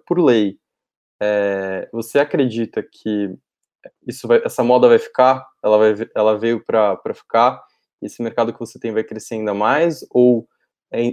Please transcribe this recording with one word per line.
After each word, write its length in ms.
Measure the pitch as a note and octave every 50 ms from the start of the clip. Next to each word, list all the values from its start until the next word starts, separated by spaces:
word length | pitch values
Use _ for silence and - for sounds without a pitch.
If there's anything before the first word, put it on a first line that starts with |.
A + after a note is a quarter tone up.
| _
por 140 | - F3+ F3
lei. 400 | E3+ C#3 A#2+ A2+ G#2 G2 G2+ _ _ _ _ _ _ _ _ _ _ _ _ - G#2
É, 640 | G#2 G#2 G#2 G2+ G2+ G2 G2 F#2+ F#2+ F#2+ F#2 - - -
você 260 | A#2 A2+ - - C#3+
acredita 640 | D3 C#3+ - D#3 C3+ B2 A2 A#2 A#2 A2+ - A2+ -
que 500 | _ _ _ - A2 G#2+ G#2 G2+ F#2+ E2 - _ _ _ _ _ _ _ _ _ - _ _ _
isso 200 | C3+ B2+ - -
vai, 160 | A2+ A#2+ A#2 -
essa 200 | A#2 - - A#2+
moda 240 | A#2+ B2 B2+ B2 B2
vai 100 | A#2 A2+
ficar? 480 | - - - - B2+ C3 C3+ C3 - - _ _ -
Ela 160 | G#2+ G#2+ G#2+
vai, 160 | A2 G#2+ G#2+ G2+ A2+ - -
ela 240 | A#2 G#2+ A2 A2 G#2
veio 260 | A2+ A#2 A#2 A2 -
pra, 320 | - A2+ A2 G#2+ G2+ F#2+
pra 180 | - - A2 G#2
ficar? 480 | - _ _ - A2+ A#2+ B2+ C3 - - _ _ _ _ _ _ _ -
Esse 180 | G#2 - -
mercado 320 | A#2+ A2+ - - A#2 A2+ A2+
que 60 | -
você 220 | A#2 - - -
tem 120 | - A#2 G#2+
vai 120 | A2 A2
crescer 300 | - A2 A2 - - A#2
ainda 200 | A2 G#2+ G#2+ G2+
mais? 500 | G2+ G#2 A2+ C3+ D3+ E3+ E3+ D#3 - - -
Ou, 380 | - B2+ B2 B2 B2 A#2 A#2 _ _ _ _ _ _ _ _ _ -
é, 140 | A2+ A#2+ A#2+